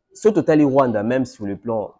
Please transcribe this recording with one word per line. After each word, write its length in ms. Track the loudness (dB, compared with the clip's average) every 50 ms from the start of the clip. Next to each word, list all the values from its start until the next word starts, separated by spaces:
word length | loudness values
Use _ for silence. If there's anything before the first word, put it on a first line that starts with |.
| _ _
ce 160 | -8 0 0 0
total 340 | 2 2 2 2 2 4 4
Rwanda, 400 | 2 4 2 2 2 0 -2 -2
même 220 | -2 -2 -2 -4
sur 200 | -4 -8 -12 -10
le 100 | -10 -10
plan 380 | -10 -8 -6 -6 -6 -6 -8 -12 _